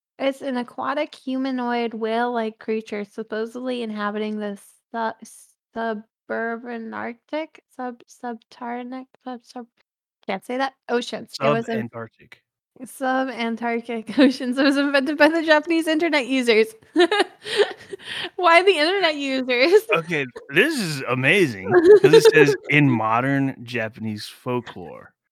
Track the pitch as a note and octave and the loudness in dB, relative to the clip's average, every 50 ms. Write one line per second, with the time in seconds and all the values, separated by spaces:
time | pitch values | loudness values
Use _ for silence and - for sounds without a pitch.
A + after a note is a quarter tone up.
0 | _ _ _ - C4 C4+ C4+ C4+ - C#4 B3+ B3 B3 - - - - C4 C#4 D4 | _ _ _ -6 -4 -4 -4 -4 -6 -6 -6 -6 -6 -8 -10 -8 -6 -6 -4 -4
1 | D4+ D4+ - - _ C4 B3+ C4 C4 C4+ C4 B3+ A#3+ A#3+ A#3+ A#3+ A#3 A#3 A#3 G#3+ | -6 -6 -10 -12 _ -8 -6 -4 -4 -4 -4 -4 -4 -4 -2 -2 -4 -4 -6 -6
2 | A3+ A3 A3 A#3 A#3+ B3 B3 A#3 A3 A3 A3 - - - A3 A3 G#3+ - A3 G#3 | -6 -4 -2 -2 -2 -2 -4 -4 -4 -6 -8 -10 -8 -6 -6 -6 -6 -8 -10 -10
3 | G3+ G3+ _ - A3 - A3 G#3+ A3+ A#3 A#3 B3 B3+ B3+ B3+ A#3+ A#3 A3 G#3+ G#3 | -10 -10 _ -14 -12 -8 -8 -8 -8 -8 -10 -10 -8 -8 -6 -6 -8 -8 -8 -6
4 | G#3 G#3 G#3 G#3+ G#3+ G#3+ G#3+ G#3+ G#3 G#3 G3+ G3 - _ _ _ _ _ - A#3 | -6 -6 -4 -4 -6 -6 -6 -6 -8 -8 -10 -12 -16 _ _ _ _ _ -8 -6
5 | A3+ A3 A3+ - A3+ - - - - _ _ _ _ _ - A#3 A3+ A3+ A3 G#3+ | -6 -6 -8 -10 -16 -20 -20 -20 -20 _ _ _ _ _ -10 -8 -6 -6 -6 -8
6 | A3 _ _ _ _ - A3+ A3 A3+ A#3 A#3 A#3 B3 A#3+ A#3+ A3+ A3+ A3+ G#3+ G#3 | -10 _ _ _ _ -10 -8 -6 -6 -6 -8 -10 -10 -12 -12 -12 -12 -12 -12 -10
7 | G#3+ A#3 A#3+ - _ _ - D4+ D#4+ D#4 _ - _ _ _ - B3+ B3 A#3+ A#3+ | -10 -10 -12 -14 _ _ -8 -8 -8 -10 _ -20 _ _ _ -12 -12 -12 -12 -14
8 | _ _ _ _ - A#3+ A#3 A3+ _ _ - - B3 A#3 A#3+ B3 B3 B3 B3+ C4 | _ _ _ _ -12 -12 -12 -12 _ _ -20 -14 -12 -10 -10 -10 -10 -12 -12 -14
9 | C4 - _ _ - B3+ B3+ A#3 _ _ - B3+ A#3 - _ _ _ _ _ _ | -16 -18 _ _ -16 -14 -14 -14 _ _ -18 -18 -18 -18 _ _ _ _ _ _
10 | _ _ _ _ _ - G3 F#3 - - B3 B3+ C4+ C4+ - _ _ - A#3 B3 | _ _ _ _ _ -8 -8 -8 -8 -8 -6 -4 -4 -6 -6 _ _ -4 -4 -4
11 | A#3+ - A3+ G#3 - - - - C#3 C#3 D3 - - - A2+ A2 A#2 A#2 - A#2 | -4 -6 -10 -12 -12 -14 -8 -4 0 0 0 0 -2 -4 -6 -6 -6 -8 -10 -14
12 | A2+ A2 _ _ _ _ - - _ _ _ _ _ _ _ - C4 G#3 - - | -14 -14 _ _ _ _ -20 -20 _ _ _ _ _ _ _ -20 -20 -18 -12 -6
13 | C4+ C4 C4 C4 C4 C4 A#3 A3 A#3 A#3 A#3 A3 A#3 A#3 A#3 A#3 A#3 - A#3 A3+ | -4 -2 -2 -2 -2 -4 -4 -6 -6 -4 -4 -4 -4 -4 -4 -4 -6 -8 -10 -10
14 | A3 - G3+ - C#4 C4+ B3+ - C4+ B3 B3 C4+ C4+ C#4 C#4 C#4 C#4 C#4+ C#4 C#4 | -10 -2 2 4 4 4 4 0 -4 -4 0 0 2 2 2 2 0 0 0 0
15 | C4 D4 D4+ C#4+ D4 D4+ D#4+ E4+ D#4 E4 D4+ D4+ D4+ E4+ E4+ E4 D#4+ E4 D#4+ D#4 | 0 0 2 4 4 4 4 2 2 2 2 2 2 0 -2 0 0 0 0 0
16 | F4 E4+ D4 D4 B3 A#3 C4+ C4 B3 A#3+ A3 G#3+ A3 A3 - - _ _ - D#4 | 0 0 0 0 0 0 -2 0 2 2 4 4 2 0 -2 -12 _ _ 0 2
17 | F4 E4 G#4+ G#4 - - - _ - G#4 - G#4 G#4 - - - - - F#4+ - | 2 2 2 0 -2 -2 -6 _ -12 -4 0 0 0 0 -2 -10 -18 -18 -18 -16
18 | - - - - - F4+ - - F4+ E4+ E4 E4+ F#4 G4+ F#4+ D4+ D4 E4 F#4+ G4+ | -14 -14 -12 -10 -10 -10 -4 0 4 4 6 6 6 4 4 4 2 0 0 0
19 | F#4 D#4+ D4+ C#4+ C#4+ C4+ C4 C4 B3+ B3+ B3+ A#3+ C4 E4+ F#4 - - - - E3 | 0 0 -2 -2 -4 -4 -4 -2 -2 -2 0 2 4 6 4 4 4 2 -2 -2
20 | D#3+ E3 E3+ D3 C#3 B2 - - - - C#3 E3 A#3 D#4+ D#4+ C4 G3+ D#3+ D3+ C3+ | -2 -2 -4 -4 -4 -4 -8 -14 -12 -2 2 2 2 2 0 -2 -4 -4 -4 -6
21 | C3 A#2+ B2 C3 B2+ C#3 F3 G#3 F3+ C3+ A2 F#2+ F#2 G2 F4+ F4+ D#4+ F4+ G#4+ F#4+ | -4 -2 -2 0 2 4 4 4 4 2 0 -4 -2 0 2 6 8 8 8 10
22 | - - - G#4+ - A4 - D#3 D3 C#3+ C3+ - - - C#3+ D3+ D3 C3+ B2 A2+ | 8 8 8 8 8 8 8 8 6 6 4 0 -2 0 4 4 4 4 4 2
23 | A2 A2 A2+ A#2+ B2+ C#3 C#3 C#3 C3+ C3+ - - A#2+ A#2 A#2+ A#2 A2 A2 A#2 - | 2 0 0 0 0 0 -2 -2 -2 -4 -6 -8 -12 -8 -6 -6 -6 -6 -8 -10
24 | A2 A2 G#2+ G#2 - - - - - B2+ B2 B2 A#2 - - G2 F2 D2+ B1 - | -8 -8 -8 -8 -10 -14 -18 -12 -6 -4 -4 -4 -6 -8 -12 -16 -16 -16 -16 -18
25 | - - _ _ _ _ | -20 -20 _ _ _ _